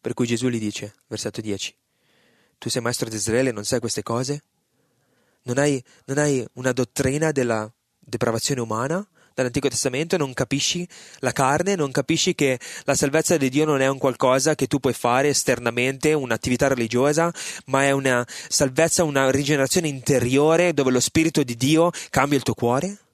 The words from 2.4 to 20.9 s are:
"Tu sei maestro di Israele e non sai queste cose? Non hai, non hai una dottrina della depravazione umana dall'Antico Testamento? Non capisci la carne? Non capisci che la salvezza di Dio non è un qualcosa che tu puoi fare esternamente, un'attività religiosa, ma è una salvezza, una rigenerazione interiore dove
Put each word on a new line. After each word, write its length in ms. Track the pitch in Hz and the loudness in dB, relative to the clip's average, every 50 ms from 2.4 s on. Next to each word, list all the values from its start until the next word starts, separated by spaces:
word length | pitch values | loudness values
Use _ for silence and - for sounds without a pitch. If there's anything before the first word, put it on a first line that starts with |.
| _ _ _ | _ _ _
"Tu 120 | _ - 117 | _ -8 -4
sei 120 | - 131 | -4 -2
maestro 280 | 113 117 123 - 139 117 | -2 -2 -2 -2 -4 -4
di 60 | 110 | -4
Israele 340 | 107 - 113 110 123 135 131 | -4 -2 0 0 2 2 0
e 40 | 113 | -2
non 120 | 104 104 | -4 -4
sai 140 | - 135 120 | -4 -4 -2
queste 220 | 120 113 - - | -2 -4 -6 -6
cose? 420 | 101 - 117 120 127 131 147 147 _ _ _ _ _ _ _ _ _ _ _ _ _ _ _ _ _ _ _ _ _ | -4 -4 -4 -4 -4 -4 -6 -8 _ _ _ _ _ _ _ _ _ _ _ _ _ _ _ _ _ _ _ _ _
Non 140 | 123 123 | -4 0
hai, 260 | 135 143 147 143 127 - _ - _ _ | 2 2 2 0 -2 -6 _ -20 _ _
non 120 | - 135 | -4 0
hai 280 | 143 147 147 139 127 113 - _ | 0 2 2 2 0 -2 -6 _
una 180 | 123 127 131 | -4 -2 -2
dottrina 600 | 123 127 123 _ _ - 131 131 135 151 151 156 | 0 0 -2 _ _ -2 0 0 0 0 0 0
della 400 | 147 135 123 117 113 110 107 110 _ _ _ _ _ | 0 0 0 0 0 -2 -4 -8 _ _ _ _ _
depravazione 640 | _ _ - 120 113 123 117 113 113 - - 143 127 | _ _ -8 -4 0 0 0 0 -2 -2 -2 -4 -4
umana 440 | 117 113 107 110 123 139 165 190 208 _ _ _ _ _ _ | -2 -4 -2 -4 -2 -2 -4 -4 -6 _ _ _ _ _ _
dall'Antico 360 | - 131 123 120 143 131 131 | -2 -2 -2 -2 0 -2 0
Testamento? 480 | 113 - - 135 123 135 160 170 196 | -2 0 -2 -2 -2 -2 -2 0 0
Non 160 | 180 147 135 123 | 0 0 -2 -2
capisci 540 | - 131 - 135 139 - - - 175 175 - - - - - - - | -4 -2 0 0 -2 0 -2 -2 -4 -6 -8 -12 -20 -20 -20 -12 -4
la 120 | - 127 | -4 -2
carne? 440 | - - 135 131 143 156 175 196 202 | 0 2 2 2 2 2 2 0 0
Non 160 | 180 147 139 | 0 -2 0
capisci 440 | 135 147 131 - 165 160 - 190 - | 0 -2 0 0 0 0 2 0 0
che 240 | - 143 135 127 120 - - - - - | 2 2 0 0 -2 -6 -14 -16 -8 -2
la 120 | - 139 | -2 0
salvezza 420 | - - 139 139 160 156 - 175 | 2 0 2 2 0 2 2 2
di 120 | 156 135 131 | 2 2 2
Dio 160 | 127 147 156 | 2 2 2
non 160 | 156 147 135 | 2 2 2
è 60 | 131 | 2
un 100 | 135 139 | 2 2
qualcosa 580 | 131 139 135 123 - - 127 127 135 131 156 151 | 0 0 -2 0 2 2 2 2 4 2 0 0
che 120 | - 139 | 0 0
tu 120 | - - 139 | -2 -2 0
puoi 140 | - 135 117 | 0 -2 -2
fare 360 | - - 123 120 131 139 147 | 0 0 2 2 2 2 2
esternamente, 840 | 135 - - - 123 117 123 120 113 123 123 131 135 131 - 151 156 | 0 0 0 0 0 0 0 -2 0 0 0 0 -2 0 2 2 2
un'attività 540 | 151 131 123 113 107 - 127 123 120 143 | 2 0 -2 -4 -4 0 -2 0 2 2
religiosa, 680 | 139 135 123 117 113 117 120 135 147 151 160 165 170 170 - - - - - - | 0 0 0 -2 0 0 2 2 2 2 2 0 -2 -2 -8 -12 -12 -12 -14 -6
ma 160 | - 131 135 139 | -2 0 2 2
è 80 | 139 | 2
una 360 | 139 139 135 131 127 120 120 - - - - - | 2 2 2 2 2 0 0 -4 -10 -16 -10 -6
salvezza, 540 | - - 147 131 127 143 160 160 - - 175 | -2 0 0 0 2 2 2 2 2 0 0
una 280 | 151 143 135 135 131 | 2 2 2 2 4
rigenerazione 560 | 131 139 147 139 151 139 135 - - 185 165 | 2 2 2 0 2 2 2 0 0 -2 -2
interiore 880 | 151 139 131 120 - 143 123 120 123 131 139 147 156 165 165 175 175 160 | -2 -6 -4 0 2 2 2 2 2 4 4 4 4 4 4 2 2 2
dove 180 | 139 135 127 | 2 2 2